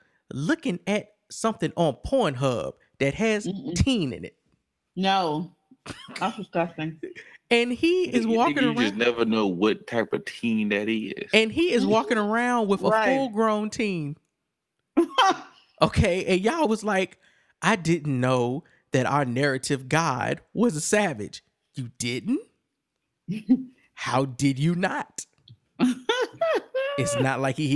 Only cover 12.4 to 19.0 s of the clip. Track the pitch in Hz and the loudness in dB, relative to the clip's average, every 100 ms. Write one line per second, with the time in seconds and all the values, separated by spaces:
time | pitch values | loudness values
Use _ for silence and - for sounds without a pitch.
12.4 | 247 240 208 190 196 220 214 269 262 208 | 0 0 0 0 2 2 2 2 0 0
13.4 | 226 214 214 - 214 180 143 156 _ _ | 0 0 -2 -4 -4 -2 -6 -10 _ _
14.4 | _ _ _ _ _ - 339 - 381 - | _ _ _ _ _ 0 2 4 2 2
15.4 | - - _ - 160 - 214 185 - 185 | -6 -20 _ -2 0 2 2 0 0 0
16.4 | 208 339 226 214 208 190 185 - _ _ | 0 0 0 0 -2 -2 -4 -8 _ _
17.4 | _ _ 165 214 160 170 147 131 127 127 | _ _ 0 0 2 0 0 0 2 2
18.4 | 120 135 - _ _ 135 | 0 -4 -10 _ _ 0